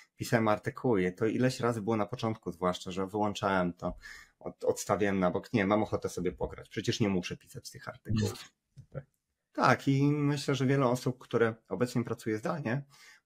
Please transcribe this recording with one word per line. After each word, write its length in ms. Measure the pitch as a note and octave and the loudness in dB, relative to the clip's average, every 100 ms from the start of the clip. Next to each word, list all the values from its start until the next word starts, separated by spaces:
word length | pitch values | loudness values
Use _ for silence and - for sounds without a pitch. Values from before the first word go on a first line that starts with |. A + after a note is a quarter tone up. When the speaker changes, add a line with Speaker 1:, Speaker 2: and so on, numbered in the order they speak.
| - - | -18 -12
Speaker 1:
pisałem 320 | - A#2+ A2 | 0 2 4
artykuły, 640 | G#2 - - C3 G#2 F2+ | 2 -2 -2 2 2 2
to 140 | - A2 | 0 0
ileś 340 | - B2+ - | 2 0 0
razy 220 | A#2 A2+ | -2 0
było 160 | G2+ A2 | 0 0
na 80 | G#2 | -2
początku 460 | - A2+ A2 F#2 | -2 -4 -4 -8
zwłaszcza, 400 | - F2+ F2 F#2+ | -2 -2 -2 -6
że 160 | F2+ F#2+ | -6 -4
wyłączałem 640 | G#2+ G#2 G2 G2+ F#2+ F2+ | -2 -2 0 2 2 0
to, 240 | - F2 - - - - _ | -2 -6 -8 -12 -18 -20 _
od-, 240 | - - | -16 -6
odstawiałem 560 | - A2+ - G2 G2+ F#2+ | -2 -2 0 0 2 2
na 120 | F2+ | 2
bok, 220 | F#2 - | 0 -2
nie, 120 | A2+ G2 | 0 4
mam 180 | G#2+ | 2
ochotę 260 | G#2+ G#2 F#2+ | 2 -2 -4
sobie 220 | - F2 | -4 -6
pograć, 380 | - D#2+ - - | -4 -8 -8 -12
przecież 300 | - G#2+ - | -6 -2 0
nie 100 | G#2 | 2
muszę 280 | F#2 - - | 0 -2 -8
pisać 340 | - - - | -14 -18 -16
tych 160 | - - | -16 -14
artykułów. 640 | - - G#2+ G#2 - - _ _ - - | -12 -4 0 0 -2 -14 _ _ -20 -18
Speaker 2:
Tak. 160 | - - _ _ _ _ | -16 -16 _ _ _ _
Speaker 1:
Tak, 360 | - E3+ A#2 - | 2 4 4 2
i 160 | C#3 | 2
myślę, 520 | C#3+ D3 C#3+ C#3+ C#3+ C#3 | 4 2 2 0 0 2
że 100 | C3 | 2
wiele 200 | C#3 B2+ | 4 4
osób, 340 | B2+ C3 - | 2 -2 -4
które 360 | - A#2 A2+ A2+ - | -2 2 2 0 -6
obecnie 340 | F#2+ B2 B2 | -2 0 0
pracuje 340 | A2+ A2+ A2+ G#2+ | -4 -4 -4 -4
zdalnie, 460 | D#3 E3 A2+ C3+ - - - - | -2 -4 -2 -4 -4 -18 -20 -20